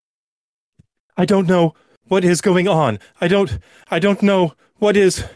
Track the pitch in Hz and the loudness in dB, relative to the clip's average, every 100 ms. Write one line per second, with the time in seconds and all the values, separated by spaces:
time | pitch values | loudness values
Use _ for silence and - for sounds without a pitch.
0 | _ _ _ _ _ _ _ _ _ _ | _ _ _ _ _ _ _ _ _ _
1 | _ - 180 196 175 180 170 - _ _ | _ -4 0 0 2 2 0 -2 _ _
2 | _ 190 180 175 208 180 180 165 139 104 | _ -2 0 0 0 0 0 0 0 -4
3 | - _ 175 202 196 - - _ _ 196 | -12 _ -2 0 -2 -6 -12 _ _ -2
4 | 196 196 202 190 175 - _ _ 208 202 | -2 0 0 0 -2 -4 _ _ 0 2
5 | 190 - - | 0 -2 -10